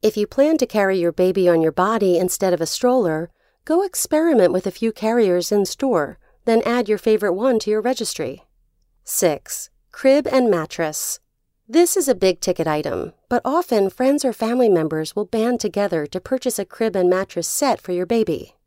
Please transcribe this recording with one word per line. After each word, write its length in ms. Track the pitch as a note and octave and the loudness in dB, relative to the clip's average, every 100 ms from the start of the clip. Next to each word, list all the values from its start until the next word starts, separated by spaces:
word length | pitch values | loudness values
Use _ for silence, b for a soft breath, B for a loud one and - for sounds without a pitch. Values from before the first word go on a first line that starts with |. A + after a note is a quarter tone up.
If 160 | G#3+ G#3+ | 0 0
you 120 | G#3 | -4
plan 300 | - D4 D#4+ | 2 2 4
to 80 | A#3+ | 0
carry 300 | A3 G3 F#3+ | 0 0 2
your 140 | E3+ | 0
baby 380 | E3 F#3 F#3 F3+ | 2 2 4 4
on 120 | E3+ | 4
your 120 | D#3+ | 2
body 460 | D#3 F#3+ A3+ F#3+ F3 | 2 0 2 2 2
instead 340 | F3+ - F#3+ | 0 -2 0
of 80 | F3 | 0
a 60 | E3 | -2
stroller, 640 | - B3 B3+ F#3+ D#3 E3+ _ _ _ | -2 0 2 0 -2 -6 _ _ _
go 180 | - D#4+ | -2 0
experiment 680 | G4 - - D4+ E4 C4+ F3+ | 0 -4 -2 0 2 4 4
with 120 | F3+ | 2
a 60 | F#3+ | -4
few 220 | - A3+ | -4 -4
carriers 580 | G#3+ A3 A#3 G#3+ F3 F3 | -2 -2 2 2 2 0
in 160 | G#3 F#3+ | 0 0
store, 540 | - C4+ G3 C#3+ - _ _ | -2 -2 0 -2 -8 _ _
then 180 | - A3+ | 0 0
add 240 | - A#3+ G#3 | 2 -2 -2
your 100 | G#3+ | -2
favorite 340 | - G#3+ G#3 | 0 0 0
one 260 | F3+ B3+ A#3 | 0 0 0
to 120 | G#3 | 0
your 100 | G#3+ | -2
registry. 640 | A3 C4 G#3+ - C3+ D3 _ _ _ _ _ _ | -2 -4 -6 -6 -8 -10 _ _ _ _ _ _
Six, 680 | - - F3+ D3 - - - _ _ | -10 -2 0 0 -8 -14 -14 _ _
crib 380 | - C4+ C#4 C4+ | -2 2 2 2
and 180 | C4 B3 | 0 2
mattress. 680 | F3+ D#3 - D#3+ D#3 - - _ _ _ _ _ | 0 -2 -4 -4 -4 -8 -10 _ _ _ _ _
This 280 | B3+ E4+ - | 2 2 2
is 100 | C#4+ | 0
a 80 | |
big-ticket 540 | A3 F#3+ F3 - F3+ D#3+ | 2 2 0 -4 -2 -2
item, 440 | D3+ D3+ - - - _ | -2 -2 -6 -8 -12 _
but 140 | B3 | -2
often 460 | - D4+ F4+ A3+ G3 | 0 -2 0 0 0
friends 340 | - B3+ C#4+ | 0 0 2
or 80 | C4+ | -2
family 360 | A3 A3+ B3 A#3+ | -4 -4 2 2
members 480 | F3+ D#3 D#3 D#3 - | 4 2 -4 -6 -6
will 80 | |
band 340 | G#3 A3+ A3 B3 | -4 -2 -2 -2
together 480 | G#3 G3+ G3+ E3+ D3 | -4 -2 -2 -2 -4
to 140 | F3+ | -8
purchase 400 | - C4 B3+ A3 | -4 -4 -2 -4
a 40 | |
crib 300 | G3 - A3+ | -8 -4 -4
and 160 | G3 F3+ | 2 2
mattress 380 | F3+ F#3+ - E3+ | 2 -2 -6 -6
set 320 | - C#4+ A3 | -2 0 0
for 100 | - | -2
your 160 | F3+ F3+ | -6 -2
baby. 480 | A#3 A3 D#3+ - _ | 0 0 -2 -8 _